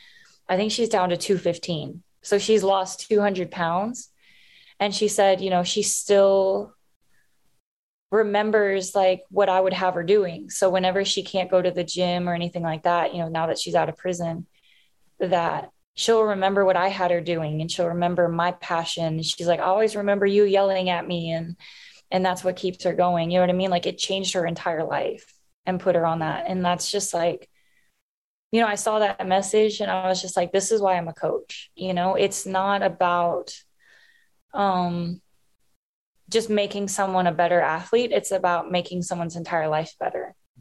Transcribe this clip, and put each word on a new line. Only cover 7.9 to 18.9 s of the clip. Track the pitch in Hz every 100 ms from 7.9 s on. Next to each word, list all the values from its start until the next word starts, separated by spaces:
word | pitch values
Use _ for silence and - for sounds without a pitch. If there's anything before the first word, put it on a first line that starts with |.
| _ _
remembers, | 208 208 208 214 214 202 196 185
like, | 202 185 185 -
what | 190 190
I | 185
would | 190
have | 185 185
her | 175
doing. | 165 208 180 165 -
So | - 190
whenever | 185 185 190
she | 190 -
can't | 190 190 180
go | 185
to | 180
the | 175
gym | 170 180 180 175 180
or |
anything | 170 175 175
like | 165 160
that, | 175 175 160
you | 175
know, | 165
now | 165 165
that | -
she's | 175
out | 170 160
of | 160
prison, | 185 175 170 165 - _ _ _ _ _ _ _
that | 185 175 165 151 - _ _
she'll | - - 226
remember | 214 196 190 196
what | 190 180
I | 190
had | 196 180
her | 175
doing, | 165 170 151 156
and | 165
she'll | - 170
remember | 175 175 180 170
my | 170 175
passion. | 180 - 170 165